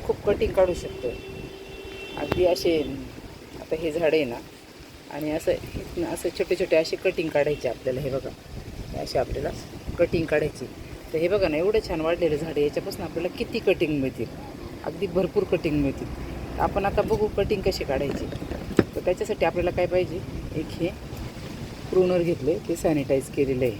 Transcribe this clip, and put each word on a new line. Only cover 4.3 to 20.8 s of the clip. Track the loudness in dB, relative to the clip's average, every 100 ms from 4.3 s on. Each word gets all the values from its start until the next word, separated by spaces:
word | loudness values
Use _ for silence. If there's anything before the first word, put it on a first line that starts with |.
| -2 -10 -18 -18 -18 -18 -18 -12
आणि | -6 -2
असं, | 0 2
इथनं | 0 0 -8 -6 -4 -4
असं | -2 -4 -2
छोटे | 0 2
छोटे | 4 4
असे | 4 0
कटिंग | 0 0 0
काढायचे | 2 2 2 -2
आपल्याला. | -2 -2 -2
हे | 0
बघा, | -2 -4 -10 -12 -12 -10 -10 -8
हे | -6
असे | -2 0
आपल्याला | 0 -2 -2 -6 -10 -10 -8 2
कटिंग | 2 4 2
काढायची. | 2 2 -4 -10 -10 -14 -14 -4
तर | 0
हे | 2
बघा | 4 4
ना, | 4
एवढं | 4 2 2
छान | 0
वाढलेलं | 2 4 2 2
झाड | 0
आहे, | 2
याच्यापासून | 2 2 -4 -6
आपल्याला | -4 -2 -4 -2
किती | -2 0
कटिंग | 4 4 4 2
मिळतील, | 0 -2 -6 -6 -12 -12 -10 -8
अगदी | -8 -4 0
भरपूर | 2 2 2
कटिंग | 2 2 2 2
मिळतील. | 2 0 -6 -6 -8 -8 -8 0
तर |
आपण | 0 2 2
आता | 2
बघू | 2 4 2
कटिंग | 2 2 2
कशी | 2 0
काढायची. | 0 0 0 -2 -4 -6 -8 -8 2 2 2 -2
तर | 0
त्याच्यासाठी | 0 -2 0 0
आपल्याला | 2 0
काय | 2 2
पाहिजे, | 2 2 -4 -6 -8 -6 -6
एक | -6
हे | -4